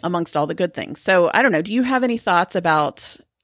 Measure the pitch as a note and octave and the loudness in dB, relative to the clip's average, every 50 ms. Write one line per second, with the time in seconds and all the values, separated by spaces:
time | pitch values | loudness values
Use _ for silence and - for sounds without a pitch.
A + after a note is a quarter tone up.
0 | - F3+ F3 E3+ E3+ - - D3+ D3+ D3+ E3 E3+ F#3 E3 - - - - D3 - | -4 -4 -2 -2 -4 -2 -2 -2 -2 -2 -2 -2 -4 -4 -4 -8 -10 -10 -10 -6
1 | - - F#3+ F#3 F3 D#3 - G#3 B3+ C4 F3+ D3+ E3+ G3+ G#3+ B3 B3 B3+ C4 B3+ | 0 2 4 4 4 4 4 2 2 4 2 0 0 0 0 0 0 0 0 0
2 | B3 B3 A#3 A#3 - G#3+ F3+ E3+ - - - F#3+ F3 E3+ D#3 D3+ D3 C#3 - - | 0 0 -2 -2 0 0 2 2 2 0 -2 -2 0 2 2 2 0 0 -4 -8
3 | - - - - _ _ _ _ | -14 -16 -16 -20 _ _ _ _